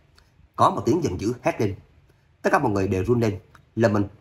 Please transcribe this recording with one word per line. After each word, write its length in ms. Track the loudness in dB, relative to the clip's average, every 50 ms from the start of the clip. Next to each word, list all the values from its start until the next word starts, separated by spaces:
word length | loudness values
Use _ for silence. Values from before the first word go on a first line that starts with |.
| _ _ _ _ _ _ _ _ _ _ -2
Có 140 | 2 2 2
một 120 | 2 0 0
tiếng 180 | 0 0 0 0
giận 160 | -2 -4 -2
dữ 140 | -4 -4 -4 -2
hét 200 | -4 -4 -2 0
lên. 140 | -2 -4 -4 -6 -14 _ _ _ _ _ _ _ _ _ _ _
Tất 80 | -2 0 2
cả 60 | 2
mọi 120 | 2 2
người 160 | 0 0 0
đều 160 | 0 -2 -2 0
run 160 | 0 0 2
lên, 200 | 2 0 -2 -4 -10 _ _ -20 _ _ -2
Lâm 180 | 0 2 2 2
Minh 100 | 0 -2 -4 -6 -10